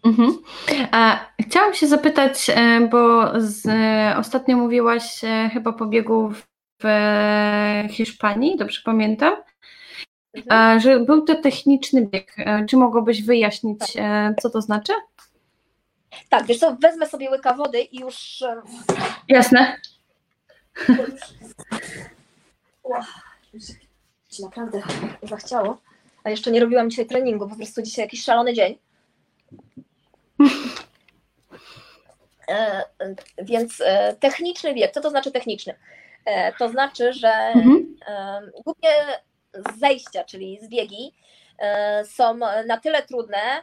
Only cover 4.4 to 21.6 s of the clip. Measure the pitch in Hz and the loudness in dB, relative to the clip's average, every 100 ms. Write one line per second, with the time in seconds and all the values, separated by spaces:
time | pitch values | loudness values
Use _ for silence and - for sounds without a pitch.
4.4 | 262 247 240 240 233 233 233 - 226 220 | 2 2 2 2 2 0 -4 -8 -4 -2
5.4 | 220 233 226 226 220 226 220 226 220 214 | -2 -2 -4 -4 -2 -2 2 0 0 -6
6.4 | _ _ _ _ 220 208 208 208 208 208 | _ _ _ _ 0 2 2 2 2 2
7.4 | 208 208 208 208 208 208 226 - 214 208 | 2 0 0 -2 -4 -4 -6 -2 -2 0
8.4 | 294 381 202 - - 226 214 220 302 427 | -2 0 -2 -2 -2 0 0 2 0 0
9.4 | - _ _ - - - - _ _ - | -10 _ _ -20 -20 -20 -20 _ _ -18
10.4 | 240 226 226 226 240 262 240 311 311 320 | 2 6 6 6 6 4 6 4 4 2
11.4 | 277 262 277 269 - 262 208 196 - - | 0 0 2 2 2 0 0 -4 -10 -8
12.4 | - 208 214 262 247 233 226 214 214 240 | -4 -2 2 4 4 2 0 -2 2 2
13.4 | 208 208 226 208 214 - 208 208 208 214 | 2 -2 -8 -6 -8 -6 -2 0 0 -2
14.4 | 233 226 214 214 214 427 - _ _ _ | -2 -4 -4 -4 -2 -6 -6 _ _ _
15.4 | _ _ _ _ _ _ _ - _ 240 | _ _ _ _ _ _ _ -20 _ 0
16.4 | 233 233 330 254 320 330 302 285 269 269 | 2 2 0 4 2 2 -8 -6 -6 -2
17.4 | 269 254 294 240 240 254 254 - - - | -2 -2 -4 -6 -8 -12 -14 -16 -18 -10
18.4 | 254 226 220 233 - - - - - 262 | -10 -10 -16 -8 -4 -4 -6 -10 4 4
19.4 | 226 247 262 - - _ _ _ _ _ | 8 6 4 0 -18 _ _ _ _ _
20.4 | _ _ _ - - 254 254 269 - - | _ _ _ -4 2 2 2 -10 -20 -20
21.4 | 226 - | -20 -20